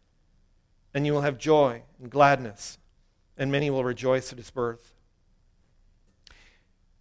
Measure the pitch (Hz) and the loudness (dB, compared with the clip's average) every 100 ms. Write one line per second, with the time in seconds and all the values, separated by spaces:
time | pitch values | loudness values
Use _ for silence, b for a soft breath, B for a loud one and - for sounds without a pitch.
0 | _ _ _ _ _ _ _ _ _ 143 | _ _ _ _ _ _ _ _ _ -4
1 | 147 147 143 127 147 156 139 117 - - | -2 0 -2 -2 2 4 4 0 -12 -20
2 | 127 139 139 139 120 101 - - _ _ | -6 4 4 4 -2 -12 -14 -16 _ _
3 | _ _ _ - 139 139 147 135 123 117 | _ _ _ -8 -4 -2 0 -2 -2 -2
4 | 131 131 127 127 113 131 120 113 - _ | 0 0 -2 -14 -12 -6 -6 -6 -16 _
5 | _ _ _ _ _ _ _ _ _ _ | _ _ _ _ _ _ _ _ _ _
6 | _ _ - b b b b _ _ _ | _ _ -20 b b b b _ _ _